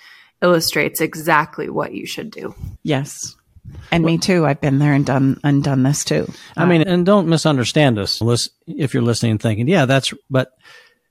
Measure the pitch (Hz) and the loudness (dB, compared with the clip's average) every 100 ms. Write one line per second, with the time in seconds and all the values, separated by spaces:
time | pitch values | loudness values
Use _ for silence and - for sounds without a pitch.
0 | - - _ _ 180 165 - 156 151 - | -20 -20 _ _ 2 2 0 -2 -2 -2
1 | 160 160 156 151 156 - - 151 - - | -4 -4 0 2 0 -6 -8 -6 -8 -10
2 | - - - - - - - - 156 135 | -12 -12 -14 -14 -14 -12 -16 -8 -4 -2
3 | 143 - - - _ - - - - 170 | -4 -10 -14 -16 _ -20 -20 -20 -4 0
4 | 160 165 - 175 147 147 147 135 147 139 | 0 0 0 2 2 0 0 2 2 2
5 | 135 131 135 - 147 139 143 135 131 147 | 2 2 0 0 0 0 0 2 2 0
6 | - 147 - - - - 180 165 180 180 | -2 -4 -4 -10 -10 0 2 4 2 2
7 | 175 208 165 160 160 135 110 156 139 104 | 2 2 2 2 2 0 0 2 4 2
8 | 95 - 113 120 - _ - 285 139 131 | -2 -2 0 0 -2 _ -12 -6 -2 0
9 | 117 110 117 107 117 104 123 190 127 135 | 0 0 0 0 0 -2 2 2 4 2
10 | - - - 131 - _ - - _ _ | 0 -8 -4 -2 -2 _ -20 -20 _ _
11 | _ | _